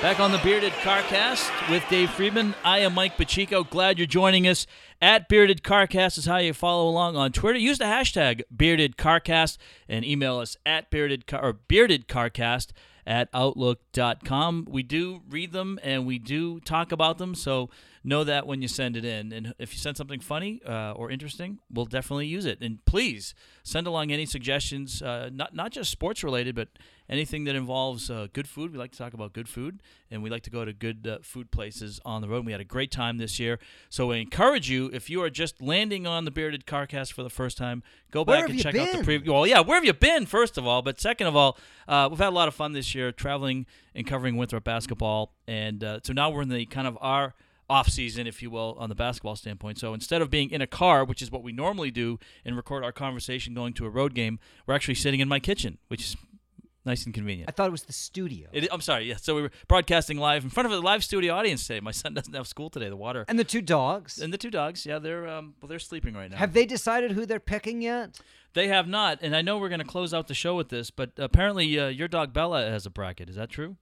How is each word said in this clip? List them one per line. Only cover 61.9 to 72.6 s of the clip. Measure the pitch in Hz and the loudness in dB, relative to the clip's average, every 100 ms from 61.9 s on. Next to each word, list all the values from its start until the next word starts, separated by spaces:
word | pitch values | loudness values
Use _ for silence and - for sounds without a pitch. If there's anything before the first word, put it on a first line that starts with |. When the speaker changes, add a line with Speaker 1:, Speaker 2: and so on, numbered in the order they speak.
Speaker 1:
son | 107 151 | -8 -6
doesn't | 147 - | -8 -8
have | 139 123 | -10 -12
school | - 151 | -12 -12
today. | 147 107 | -8 -8
The | 98 | -8
water. | 107 123 107 | -8 -8 -2
Speaker 2:
And | 226 | 0
the | 233 | 0
two | 233 | -2
dogs. | 170 160 131 190 160 - | 2 2 4 -2 -6 -10
Speaker 1:
And | 156 | -8
the | 190 | -8
two | 240 | -6
dogs. | 214 151 175 147 | -4 -4 -6 -8
Yeah, | 151 | -8
they're, | 156 170 170 | -6 -8 -8
um, | 160 156 139 | -12 -14 _
well, | 143 | -14
they're | 165 | -14
sleeping | - 165 156 107 | -10 -8 -6 -8
right | 95 | -12
now. | 98 | -2
Speaker 2:
Have | 190 | 2
they | 170 240 | 4 4
decided | 247 - 233 240 | 2 0 0 0
who | 202 220 | -2 -2
they're | 220 | -4
picking | - 208 214 233 | -4 -6 -4 -6
yet? | 233 240 220 - _ _ _ | -4 -4 -6 -14 _ _ _
Speaker 1:
They | 170 196 | 0 2
have | 196 175 | 2 2
not, | 208 202 151 | 0 0 0
and | 160 | 0
I | 156 | 0
know | 170 208 | 0 -2
we're | 196 | -2
gonna | 175 151 | -4 -6
close | 185 175 | -4 -4
out | 165 156 | -4 -4
the | |
show | 139 170 180 | -4 -2 -2
with | 156 | -2
this, | 120 117 | -6 -8
but | - 127 - | -8 -8 -6
apparently, | 135 - 196 196 160 147 | 2 4 4 2 2 2
uh, | 143 | 0
your | 131 170 | -2 -2
dog | 165 147 | -2 -2
Bella | 127 165 160 | -2 -2 0